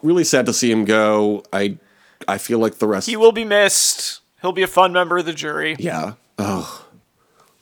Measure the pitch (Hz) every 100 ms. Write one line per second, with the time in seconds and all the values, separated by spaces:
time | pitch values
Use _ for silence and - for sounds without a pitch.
0 | 151 180 165 135 123 104 120 110 104 110
1 | 107 107 104 104 - 95 101 95 _ _
2 | _ _ - 98 - 117 110 - 107 98
3 | 220 220 220 226 220 208 196 - - -
4 | - - _ _ 180 185 185 - 185 180
5 | 175 180 165 151 151 151 156 156 170 80
6 | 87 113 _ - 101 92 80 - - _
7 | _ _ _ _ _ _